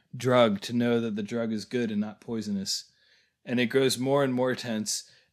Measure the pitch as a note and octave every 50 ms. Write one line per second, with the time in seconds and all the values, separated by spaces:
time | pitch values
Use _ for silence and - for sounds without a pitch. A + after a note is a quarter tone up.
0 | _ _ - B2+ A2+ B2+ B2 B2 A#2+ A2+ G2+ G2+ - - A#2 A#2+ A#2+ A#2+ A#2+ A#2
1 | A#2 A2+ G#2 G#2+ G#2 G2+ A#2+ A#2 A#2 A2 A2 G#2+ G#2+ - - B2 A#2+ A2 G#2+ G#2
2 | G#2 G#2+ G#2 - - - A#2+ A2 G#2 G#2 G2+ G2 F#2+ - - - - - _ _
3 | _ _ _ _ _ _ _ _ _ - B2 B2 B2 A2+ A#2+ C3+ C3+ C3 A#2+ A#2+
4 | B2+ C3+ C#3 C#3+ C#3+ C3+ B2+ B2 B2+ B2+ B2 A#2+ - B2 A2+ G#2+ G#2+ G#2 - -
5 | - - _ _ _ _